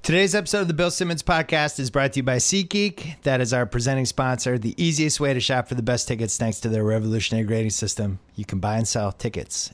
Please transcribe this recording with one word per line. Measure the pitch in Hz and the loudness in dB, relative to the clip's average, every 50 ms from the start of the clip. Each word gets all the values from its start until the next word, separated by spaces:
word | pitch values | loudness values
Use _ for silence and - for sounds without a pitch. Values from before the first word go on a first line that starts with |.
| - - | 0 2
Today's | 160 180 196 190 175 | 4 4 4 4 2
episode | 208 185 - - 208 196 | 0 0 0 0 0 0
of | |
the | 170 165 | 0 0
Bill | 147 175 175 | 0 0 0
Simmons | - - 185 170 170 147 - | 0 -2 -2 -2 -2 -2 0
Podcast | - 175 160 156 - 165 156 147 147 - - | 0 2 2 2 0 0 0 0 0 -2 -4
is | 135 123 | -6 -2
brought | - 143 135 135 | 0 0 0 2
to | - 135 | 0 0
you | 123 | 0
by | 131 127 | 0 0
SeatGeek. | 123 - - - 196 190 170 - 208 202 208 - - - 156 151 - | 2 2 2 0 0 0 0 0 0 0 0 -2 -6 -14 -14 -14 -4
That | - 143 131 127 | 0 0 2 2
is | 127 110 127 | 2 0 2
our | 123 123 | 0 0
presenting | 104 - 127 117 131 135 135 131 | 0 -2 -2 0 0 0 0 0
sponsor, | 117 - - 131 127 127 120 - 131 123 | 0 -2 -2 0 0 0 0 0 -2 -2
the | 120 104 113 - | 0 -2 -4 -2
easiest | - 170 170 156 151 156 151 - - | 0 0 0 2 2 0 0 0 0
way | 147 139 135 | 0 0 0
to | 127 | 0
shop | - - 135 127 120 - | 0 0 0 0 0 -2
for | 127 | -4
the | 127 | -2
best | 113 120 123 120 - | 0 0 0 0 0
tickets | - 123 110 117 107 - | 0 0 0 0 0 0
thanks | - 123 113 107 - | 0 0 0 0 -2
to | - | -2
their | 117 110 110 107 | 0 2 2 4
revolutionary | 107 110 113 110 110 110 113 101 - 113 113 110 | 4 2 2 2 2 2 0 0 2 2 0 2
grading | 104 113 110 110 110 | 2 2 2 2 0
system. | 104 - 110 98 - - 104 101 95 - - _ - | 0 -2 -2 -2 -2 -2 -2 -2 -2 -4 -8 _ -10
You | - 104 | -10 -8
can | - - 95 | -4 -4 -2
buy | 87 104 107 | 0 0 0
and | 113 113 | 0 0
sell | - - 113 104 98 98 | 0 0 0 0 -2 -4
tickets | - - 120 - - 62 - - - - - | -4 -6 -4 -4 -4 -8 -6 -6 -6 -6 -6